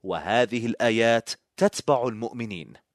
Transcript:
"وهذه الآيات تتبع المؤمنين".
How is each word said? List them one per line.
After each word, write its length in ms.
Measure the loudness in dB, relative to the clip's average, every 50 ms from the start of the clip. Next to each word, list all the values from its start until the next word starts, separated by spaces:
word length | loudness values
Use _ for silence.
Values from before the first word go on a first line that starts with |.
| -6
"وهذه 600 | -6 -6 -6 -2 0 2 2 2 2 0 -4 -2
الآيات 640 | -4 -2 0 0 2 2 4 4 4 2 2 0 -4 -14 _ _ _ _
تتبع 500 | 0 0 0 0 -2 0 0 0 2 0
المؤمنين". 680 | -2 -4 -6 -8 -8 -8 -8 -10 -10 -10 -12 -14 -16 -20 -20 _ _